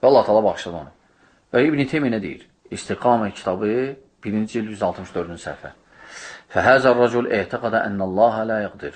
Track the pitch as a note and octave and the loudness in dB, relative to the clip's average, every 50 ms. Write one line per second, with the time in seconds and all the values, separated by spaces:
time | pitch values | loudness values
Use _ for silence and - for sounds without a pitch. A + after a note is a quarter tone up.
0 | - B2+ C#3 B2 G#2 - G#2 G#2+ G#2+ G2+ E2+ - - F2+ E2+ E2 D2+ C#2 _ _ | 6 6 6 6 6 6 4 4 4 2 -2 -2 -8 -10 -12 -12 -14 -16 _ _
1 | _ _ _ _ _ _ _ _ _ _ - B2 B2+ D#3+ D#3 C#3+ C#3+ C3 - D#3 | _ _ _ _ _ _ _ _ _ _ 0 2 2 2 2 0 -2 -2 -2 -2
2 | D3 B2+ A2+ A2 G2 E2+ C2+ - - _ _ _ _ - - G2 - - G2+ - | -2 0 -2 -2 -4 -8 -12 -14 -18 _ _ _ _ -14 -12 -12 -8 -8 -8 -2
3 | - B2 A#2+ A#2 A2 G2+ F#2+ - - G2 F#2 F#2 G#2 G#2 A2 B2 C3 C3+ C#3+ D3 | 2 2 2 2 2 -4 -6 -6 -4 -4 -4 -2 -2 -2 -2 -2 -2 -4 -8 -12
4 | _ _ _ _ _ G#2 G2+ G#2+ A2 G#2+ - A#2+ A2 G#2+ G#2+ G2+ G#2+ F#2 G2 - | _ _ _ _ _ -4 -4 -4 -4 -4 -4 -6 -6 -6 -6 -4 -4 -4 -4 -4
5 | F#2+ F2+ - F#2+ F2 E2+ F2 E2 - E2 D2 - - C#2+ - _ _ _ _ _ | -10 -10 -8 -8 -8 -8 -10 -12 -12 -12 -14 -12 -14 -20 -20 _ _ _ _ _
6 | - - - - - - - - - _ - - - A2 C3 C3+ B2+ C3 A#2+ A#2+ | -20 -20 -20 -18 -18 -18 -18 -20 -20 _ -4 0 4 4 4 6 6 4 4 6
7 | B2 A#2+ A#2 A#2+ A#2+ - - G#2+ F#2+ - - A#2 A#2 A#2 A2 A2+ - - G2+ G2 | 4 2 2 0 0 0 0 -2 -2 -2 -6 -6 -4 -2 -2 0 -2 -2 -4 -4
8 | F#2+ F#2 F#2 F#2+ A2 A#2 A2 A2 A2 A2 A2+ G#2+ G#2 F#2+ - - - C#2+ C#2 | -4 -2 2 4 4 4 4 0 -2 -2 -2 -2 -4 -6 -8 -10 -12 -12 -12